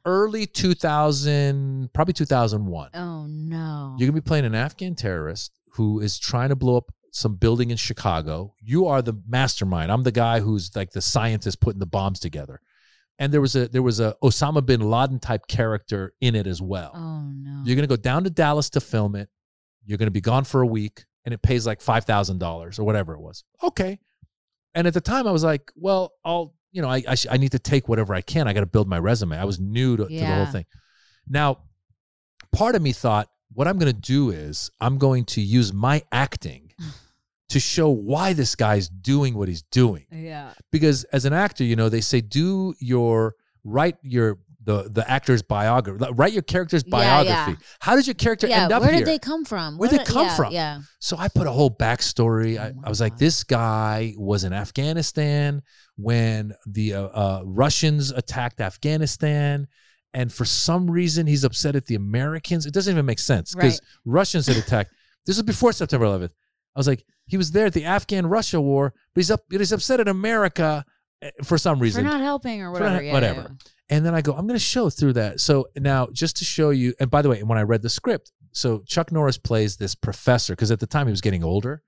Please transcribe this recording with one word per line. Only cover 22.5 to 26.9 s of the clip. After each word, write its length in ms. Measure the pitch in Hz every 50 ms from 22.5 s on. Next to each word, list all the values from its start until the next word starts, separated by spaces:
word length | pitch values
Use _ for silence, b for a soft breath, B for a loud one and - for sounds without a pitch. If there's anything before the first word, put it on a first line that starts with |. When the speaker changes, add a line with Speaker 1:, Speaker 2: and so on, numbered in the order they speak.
| 82 82 82 87 92 -
Speaker 1:
or 60 | 107
whatever 300 | 107 107 104 92 78 80
it 60 | 76
was. 240 | 80 78 - - - _ _ -
Okay. 360 | - 359 - - 190 190 202 - _ _ _ _ _ _ _ _ _ _ _ _ _ _ -
And 120 | 165 175
at 80 | 175 165
the 60 | 175
time, 260 | - - 233 269 247
I 60 | 208
was 100 | 185 156 160
like, 260 | 160 151 139 - - _
"Well, 360 | 156 170 190 196 185 185 165 _ _ -
I'll, 300 | 165 170 175 170 143 _ _ _ _
you 80 | - 185
know, 60 | 156
I, 140 | 127